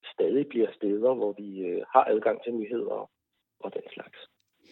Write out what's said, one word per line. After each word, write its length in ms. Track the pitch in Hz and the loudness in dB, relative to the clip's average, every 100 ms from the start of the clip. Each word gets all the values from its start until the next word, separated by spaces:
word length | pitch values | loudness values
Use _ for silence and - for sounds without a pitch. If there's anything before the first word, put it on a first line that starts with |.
| - | -12
stadig 340 | - 85 123 143 | 0 2 2 0
bliver 220 | 120 110 - | 0 0 0
steder, 380 | 104 104 120 | -2 2 2
hvor 180 | 123 104 101 | 2 -2 -4
vi, 200 | 104 95 | -10 -6
øh, 220 | 90 87 - | -4 -4 4
har 100 | 131 | 4
adgang 380 | 117 110 117 - | 6 4 2 0
til 100 | 120 | -4
nyheder 360 | 120 107 120 101 | -6 -4 -4 -4
og, 200 | 107 - _ _ _ _ _ | -6 -8 _ _ _ _ _
og 140 | 101 | -10
den 80 | - - | -10 -12
slags. 240 | - - - - _ _ _ _ | -14 -16 -18 -20 _ _ _ _